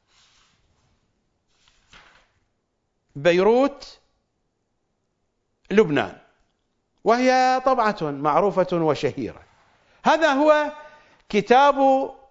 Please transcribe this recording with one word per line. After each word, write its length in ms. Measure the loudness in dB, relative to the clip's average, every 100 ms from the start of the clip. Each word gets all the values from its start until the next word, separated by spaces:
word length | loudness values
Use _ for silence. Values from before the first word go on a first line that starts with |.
| _ _ _ _ _ _ _ _ _ _ _ _ _ _ _ _ _ _ _ -20 _ _ _ _ _ _ _ _ _ _ _ -4
بيروت 840 | 0 2 2 2 0 -4 -20 -20 _ _ _ _ _ _ _ _ _ _ _ _ _ _ _ _ -2
لبنان، 460 | 0 2 0 -4 -10 _ _ _ _ _ _ _ _
وهي 580 | -2 0 2 2 0 0 -2
طبعة 320 | -2 -2 -4
معروفة 680 | -8 -4 -2 0 -2 -2 -2
وشهيرة. 680 | -2 -2 -2 -4 -6 -12 -12 -20 _ _ _ _ _ 0
هذا 280 | 2 2
هو 380 | 2 2 2 0 -10 -20 -20 _ _ -6
كتاب 460 | -4 2 4 4 2 2 0 -4 -12 _